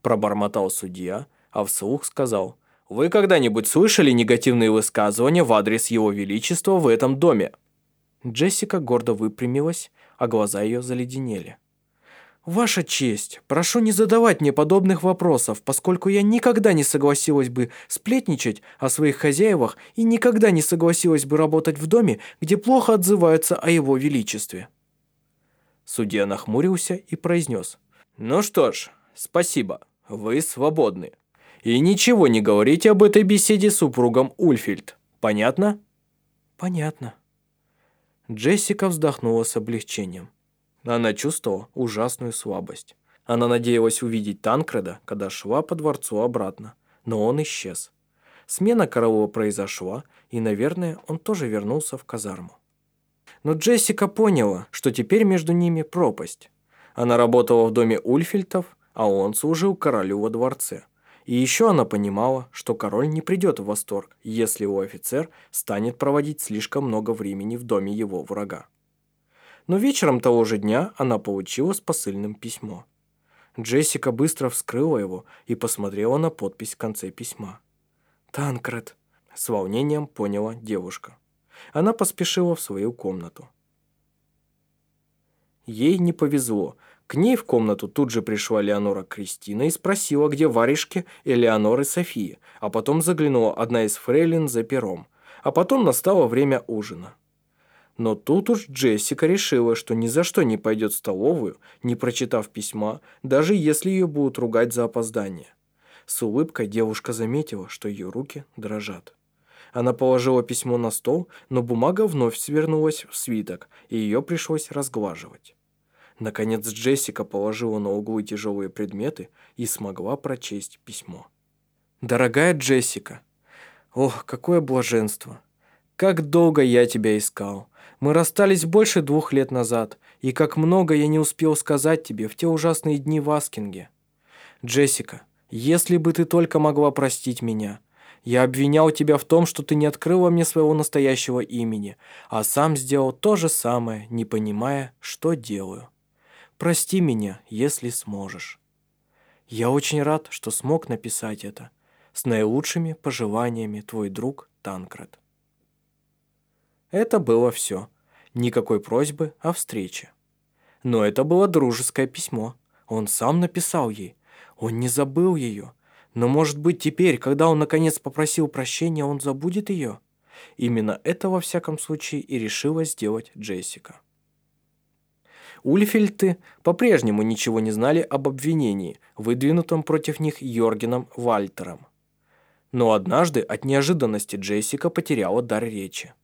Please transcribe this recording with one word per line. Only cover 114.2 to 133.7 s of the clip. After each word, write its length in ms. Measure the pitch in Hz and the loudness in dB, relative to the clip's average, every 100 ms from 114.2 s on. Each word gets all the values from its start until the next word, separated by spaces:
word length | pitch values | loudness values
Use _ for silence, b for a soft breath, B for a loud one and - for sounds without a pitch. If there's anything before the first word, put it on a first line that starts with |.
пришлось 500 | 139 165 - 156 - | -2 -6 -4 -6 -4
разглаживать. 840 | 143 135 120 101 82 82 - _ _ _ _ _ b b _ | -8 -6 -4 -6 -8 -18 -20 _ _ _ _ _ b b _
Наконец 480 | 110 104 107 113 110 | -10 -4 -4 -4 -6
Джессика 560 | 107 120 135 - - | -4 0 0 -2 -8
положила 560 | 101 101 104 110 117 107 | -6 -4 -4 -4 -4 -4
на 120 | 101 | -4
углы 320 | 101 107 110 | -4 -4 -6
тяжёлые 460 | 107 107 107 101 95 | -6 -8 -6 -6 -8
предметы 600 | - 101 101 131 151 - b b - | -8 -10 -6 -8 -8 -20 b b -10
и 100 | 117 | -8
смогла 520 | - 101 95 95 139 | -6 -8 -8 -8 -6
прочесть 600 | 143 127 - 101 - _ | -6 -8 -10 -12 -12 _
письмо. 440 | - - - 78 - _ _ _ _ _ _ _ | -18 -18 -16 -20 -20 _ _ _ _ _ _ _
«Дорогая 520 | 120 123 123 127 170 | -2 0 2 4 2
Джессика, 680 | 160 131 131 120 - - - _ _ b b b b b | 2 2 2 2 -8 -14 -20 _ _ b b b b b
ох, 320 | 127 135 - - | -2 -2 -2 -12
какое 360 | 127 - 175 | -8 0 0
блаженство! 800 | 139 131 120 117 107 - - - _ _ _ _ _ - | 2 -2 2 0 0 -6 -14 -20 _ _ _ _ _ 0
Как 340 | 190 165 151 | 2 2 2
долго 320 | 165 170 151 | 4 6 6
я 240 | 131 120 120 | 6 6 4
тебя 320 | 117 110 107 | 2 2 2
искал! 500 | - - 101 98 - b b b | -2 -8 -10 -10 -16 b b b
Мы 140 | 143 | 2
расстались 520 | 160 160 - 196 185 165 | 4 2 2 4 4 4
больше 360 | 202 214 180 | 4 4 2
двух 320 | 143 151 151 | 2 0 2
лет 180 | 135 135 | 0 2
назад, 460 | 127 113 117 110 - b b | 0 0 0 -2 -10 b b
и 100 | 131 | -4
как 260 | 127 151 - | 0 0 2
много 380 | 160 185 170 151 | 4 4 4 4
я 120 | 151 | 4
не 120 | 156 | 2
успел 360 | 151 - 160 151 | 0 0 0 0
сказать 480 | - 143 147 160 | 0 0 2 0
тебе 240 | - 107 110 | -2 -8 -8
в 80 | - | -2
те 120 | 170 | 0
ужасные 500 | 160 165 160 156 143 | 2 0 0 -2 -2
дни 220 | 139 156 | 0 -2
в 100 | 143 | 0
Аскинге! 600 | 151 - - 101 | -2 -2 -8 -10